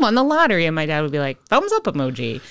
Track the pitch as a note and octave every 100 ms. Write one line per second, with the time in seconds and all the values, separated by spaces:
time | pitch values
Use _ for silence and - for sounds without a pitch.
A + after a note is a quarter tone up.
0 | A#3 A#3+ C#4 D#4 D#4 F#3 E3 D#3+ D#3 D3+
1 | D3+ D3 C#3 C3+ - B3 G4+ A4 - C#3+
2 | C3 A#2+ A#2+ A#2+ -